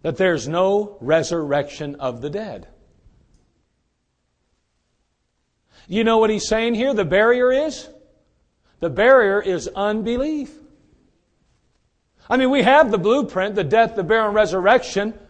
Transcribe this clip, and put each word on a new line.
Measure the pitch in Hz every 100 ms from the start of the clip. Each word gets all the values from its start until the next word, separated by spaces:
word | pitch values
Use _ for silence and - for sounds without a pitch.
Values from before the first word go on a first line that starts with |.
That | 165 160
there's | 185 160 127
no | 165 190 202 208 -
resurrection | 123 160 - 170 147 143 143 - 147 143
of | 131 117
the | 143
dead. | 185 214 104 - _ _ _ _ _ _ _ _ _ _ _ _ _ _ _ _ _ _ _ _ _ _ _ _ _ _ _ _ _ _ _ -
You | 190
know | 226 226
what | 220
he's | 214 -
saying | 220 233
here? | 226 262
The | 220 170
barrier | 185 226 247 247
is? | 262 311 - - - _ _ _ _ _ _ _ _
The | 165
barrier | 139 233 269 208 202
is | 196 175 -
unbelief. | - 202 220 220 247 294 302 269 - - _ _ _ _ _ _ _ _ _ _ _ _ _ _ _ -
I | 254
mean, | 262
we | 277
have | 214 285 277
the | 208
blueprint, | 185 269 247 185 196
the | 202
death, | 151 220 226 196
the |
burial, | 170 226 214
and |
resurrection. | 214 214 190 190 254 - 196 214 -